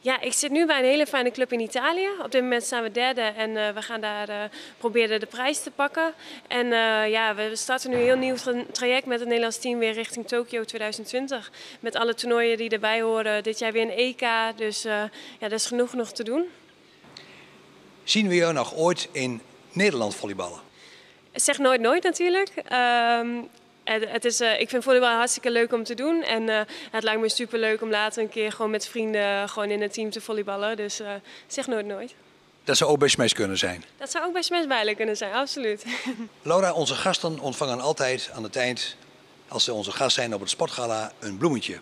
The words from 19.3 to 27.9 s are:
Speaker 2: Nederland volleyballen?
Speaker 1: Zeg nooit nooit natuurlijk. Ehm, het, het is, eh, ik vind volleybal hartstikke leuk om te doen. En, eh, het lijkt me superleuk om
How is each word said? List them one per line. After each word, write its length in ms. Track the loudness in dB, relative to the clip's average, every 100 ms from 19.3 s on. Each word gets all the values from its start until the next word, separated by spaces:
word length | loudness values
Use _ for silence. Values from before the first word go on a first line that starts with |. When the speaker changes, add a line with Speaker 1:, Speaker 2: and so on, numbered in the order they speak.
| -4 -10 -20 -12
Speaker 2:
Nederland 420 | 0 2 2 -2
volleyballen? 460 | -2 -8 -6 -8 -8 -18 -20 -20 -20 -20 -20 _
Speaker 1:
Zeg 260 | -2 0 4
nooit 220 | 4 4
nooit 220 | 4 4
natuurlijk. 500 | 2 2 2 2 0 -4 -2
Ehm, 600 | 2 4 4 4 2 0 -4 -8 -18 -20 _
het, 200 | -2 -2 0
het 160 | 0
is, 160 | 0 2
eh, 200 | 2 2
ik 80 | 2
vind 160 | 0
volleybal 300 | 4 6 6
hartstikke 360 | 4 2 0 0
leuk 220 | 2 2
om 120 | 2
te 100 | -2
doen. 280 | -2 0 2
En, 260 | 2 0 2
eh, 120 | 0 -2 -8 -6
het 120 | -2
lijkt 180 | 0 2
me 80 | 0
superleuk 540 | 0 -2 0 0 0
om 80 | 0